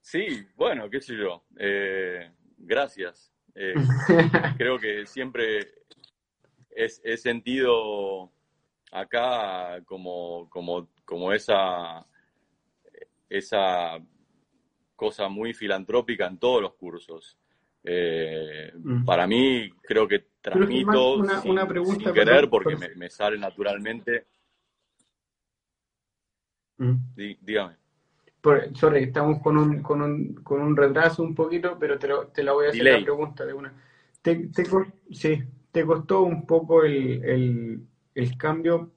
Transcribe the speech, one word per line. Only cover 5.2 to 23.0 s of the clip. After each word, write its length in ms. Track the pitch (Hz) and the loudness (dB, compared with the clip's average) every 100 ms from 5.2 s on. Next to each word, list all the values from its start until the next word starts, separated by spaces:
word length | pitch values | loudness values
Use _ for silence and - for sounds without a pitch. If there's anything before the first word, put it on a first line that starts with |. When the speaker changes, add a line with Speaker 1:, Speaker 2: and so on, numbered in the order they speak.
| 131 120 113 107 98 _ _ _ _ _ _ _ _ _ _ | -10 -4 -4 -4 -8 _ _ _ _ _ _ _ _ _ _
Speaker 1:
he, 160 | 110 113 - | -6 -6 -6
he 120 | 113 113 | -8 -6
sentido 1120 | 123 117 117 131 127 117 110 104 98 95 92 _ _ _ _ _ _ | -4 -6 -4 -2 2 0 0 -6 -6 -8 -12 _ _ _ _ _ _
acá 920 | 92 98 120 123 120 104 92 90 87 | -12 -6 -2 -2 -2 -4 -6 -8 -12
como, 640 | 87 95 92 90 87 85 85 | -14 -16 -12 -10 -10 -12 -12
como, 380 | 90 87 87 85 _ | -12 -6 -8 -8 _
como 280 | - 85 90 | -14 -8 -2
esa, 760 | 104 - 101 95 90 85 82 85 _ _ _ _ _ _ _ _ - - _ _ | -2 0 0 0 -4 -8 -14 -20 _ _ _ _ _ _ _ _ -20 -20 _ _
esa 720 | 98 95 107 98 90 87 82 82 _ _ _ _ _ _ _ _ | -10 -4 0 0 0 -4 -8 -18 _ _ _ _ _ _ _ _
cosa 340 | _ 107 - 98 | _ -6 -4 -8
muy 240 | 98 113 | -6 -8
filantrópica 720 | 117 104 98 95 110 120 110 92 | -8 -4 -6 0 -2 -2 -4 -4
en 120 | 92 | -2
todos 240 | 123 123 | 0 2
los 120 | 95 | 0
cursos. 640 | _ 90 85 - 82 - _ _ _ _ _ | _ -16 -16 -16 -20 -20 _ _ _ _ _
Eh, 840 | - 87 87 82 80 80 78 78 78 | -6 -2 -2 -2 -4 -6 -10 -12 -16
Speaker 2:
Mm. 300 | 85 82 123 | -14 -4 -2
Speaker 1:
para 220 | 123 87 90 | 2 2 4
mí, 420 | 113 135 127 104 _ | 4 4 2 -4 _
creo 240 | - 107 107 | -2 2 2
que 140 | 101 _ _ | 0 _ _
Speaker 2:
Pero, 260 | - 185 202 | -4 0 2
Germán, 0 | |
Speaker 1:
transmito 460 | 123 202 214 - | 2 2 4 4
Speaker 2:
una, 260 | 139 196 196 | 4 0 0
Speaker 1:
sin, 100 | 190 | 0
Speaker 2:
una 160 | 190 190 | 0 0
pregunta, 380 | 175 180 202 | -2 -2 0
Speaker 1:
sin 100 | 208 | 2
querer, 120 | - 107 | 4 8
Speaker 2:
perdón, 160 | 131 143 | 8 8
Speaker 1:
porque 260 | 113 95 151 | 4 2 -4
Speaker 2:
perdón. 140 | 87 | -8
Speaker 1:
me, 40 | 87 | -12